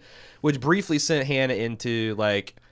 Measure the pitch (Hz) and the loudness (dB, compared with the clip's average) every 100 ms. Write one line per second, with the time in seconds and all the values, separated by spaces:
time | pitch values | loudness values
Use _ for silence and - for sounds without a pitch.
0 | - - - - 151 139 139 190 196 151 | -14 -20 -20 -4 0 0 2 2 2 -2
1 | - 156 135 135 131 107 117 113 120 117 | 0 0 0 0 0 0 -4 -4 -4 -2
2 | 110 107 107 101 - - _ | -2 0 2 2 -2 -14 _